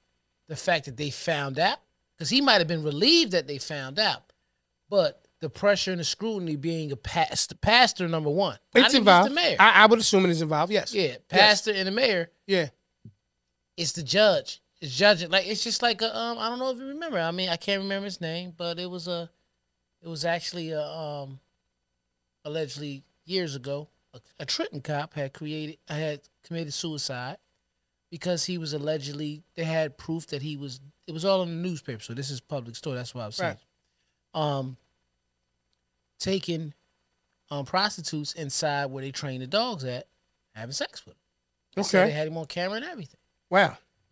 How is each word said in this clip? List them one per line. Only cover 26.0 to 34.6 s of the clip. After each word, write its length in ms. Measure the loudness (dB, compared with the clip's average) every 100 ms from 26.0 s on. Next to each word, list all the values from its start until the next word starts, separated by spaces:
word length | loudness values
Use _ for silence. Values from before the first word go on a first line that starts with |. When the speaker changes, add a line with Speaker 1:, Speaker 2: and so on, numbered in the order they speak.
| -4 -6 -12 _
Speaker 1:
committed 300 | -10 -8 -6
suicide 640 | -6 -6 -6 -8 -8 -10 -12 _ _ _ _ _ _ _
because 360 | -6 -2 -2 -2
he 120 | -6
was 140 | -6
allegedly, 720 | -4 -2 -4 -4 -8 -8 -10 -12 -6
they 100 | -2
had 320 | 0 -2 -6
proof 300 | -8 -6 -6
that 140 | -8
he 140 | -6 -8
was, 240 | -10 -14 -18 _ -12
it 40 |
was 140 | -4 0
all 180 | 2
in 60 | 0
the 60 | -4 -4
newspaper, 320 | -6 -8 -10
so 120 | -10
this 180 | -10 -8
is 80 | -10
public 360 | -8 -8 -8 -10
story, 200 | -8 -8
that's 180 | -8
why 120 | -10 -10
I'm 60 |
saying. 260 | -6 -6 -6 _ _ _ _ _ _ _
Speaker 2:
Right. 80 | -4 -2
Speaker 1:
Um, 200 | -2